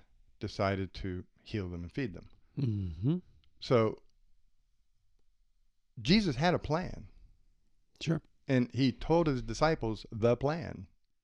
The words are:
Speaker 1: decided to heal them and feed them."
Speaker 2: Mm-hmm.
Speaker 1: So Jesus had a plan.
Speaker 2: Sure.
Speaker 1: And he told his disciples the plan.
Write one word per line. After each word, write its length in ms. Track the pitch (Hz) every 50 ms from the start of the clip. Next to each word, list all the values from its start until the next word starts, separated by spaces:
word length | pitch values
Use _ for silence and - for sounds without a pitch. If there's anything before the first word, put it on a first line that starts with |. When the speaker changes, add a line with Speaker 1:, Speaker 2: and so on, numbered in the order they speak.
| - _ _ _ - _ _ -
Speaker 1:
decided 520 | 107 101 - - 101 98 98 95 95 87 -
to 300 | - - 95 90 92 - _ _ _
heal 260 | _ - - 104 92 90
them 140 | 87 85
and 100 | 85 85
feed 200 | - 143 135 101 82
them." 140 | - - - - _ _ _ - 139
Speaker 2:
Mm-hmm. 560 | 139 117 104 101 95 87 78 85 101 139 175 180 - - _ - _ - _ -
Speaker 1:
So 420 | - - 131 113 110 107 - - - - _ _ _ _ - _ _ _ _ _ _ _ _ _ _ _ _ _ _ _ _ _ _ _ _ _ _ _ _ _ _ _ _ _ _ _ - 123
Jesus 360 | 107 135 196 226 208 165 117
had 180 | 120 165 180 160
a 40 | -
plan. 480 | - 135 151 175 180 104 - - - - - - - - - _ _ _ _ _ _ _ _ _ _ _ _ -
Speaker 2:
Sure. 200 | - 156 160 156 _ _ _ _ - -
Speaker 1:
And 200 | 131 123 120 -
he 200 | - 117 135 127
told 340 | - - - - 160 170 170
his 160 | 151 135 123
disciples 640 | 113 113 110 - 151 160 160 - - 110 107 - - -
the 240 | 117 107 110 117 120
plan. 500 | - 135 143 160 175 117 87 - - 95 - _ _ _ _ _ _